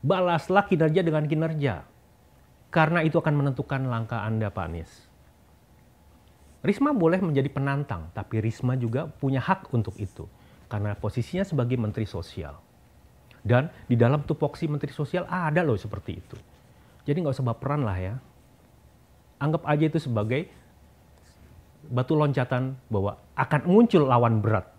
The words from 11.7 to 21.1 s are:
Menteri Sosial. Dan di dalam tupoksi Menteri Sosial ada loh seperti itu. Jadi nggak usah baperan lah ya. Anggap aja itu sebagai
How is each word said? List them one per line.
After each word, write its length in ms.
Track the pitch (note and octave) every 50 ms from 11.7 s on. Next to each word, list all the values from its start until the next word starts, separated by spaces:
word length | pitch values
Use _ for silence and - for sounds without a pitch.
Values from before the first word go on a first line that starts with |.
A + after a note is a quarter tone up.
| B2+ B2
Menteri 240 | A2+ G#2 - - A2
Sosial. 560 | - - F#2 E2 - - - E2+ D2 D2 - _ _ _ _ _ _ _ - _ - _ - _ - - -
Dan 320 | - G2+ A#2+ B2 C#3+ F3 - - - -
di 80 | B2
dalam 240 | A2+ A#2+ A#2+ C#3 D3+
tupoksi 480 | C#3+ - D#3+ - D#3 C#3 - - E3 D#3
Menteri 240 | D3 C#3+ - C#3+
Sosial 320 | - - D3+ - - F3+ F3
ada 400 | - F3 F#3 F3 D#3 D3+ F3 F3+
loh 160 | D3+ A#2 G2
seperti 400 | - G#2 G#2 F#2+ - - E2+ F#2
itu. 160 | - - - - - - - - _ _ - - - - - - - -
Jadi 160 | D3 F3+ F3
nggak 160 | D3 B2+ -
usah 80 | C3 A#2+
baperan 400 | A#2 - - B2+ C#3+ D3 C3+ G#2+
lah 80 | F#2
ya. 180 | F#2 F#2 F#2 A2+ C3 - - _ - _ - _ _ _ _ _ _ _ - _ _ _ _ - _ _ _ _ _
Anggap 240 | C#3+ D3 D#3 E3 -
aja 240 | - D3+ D3 D#3+ D#3
itu 80 | D3+
sebagai 560 | E3 - B2+ A#2 A2 G#2 A2 B2 C#3+ F3+ - - - - - - _ - - - _ _ _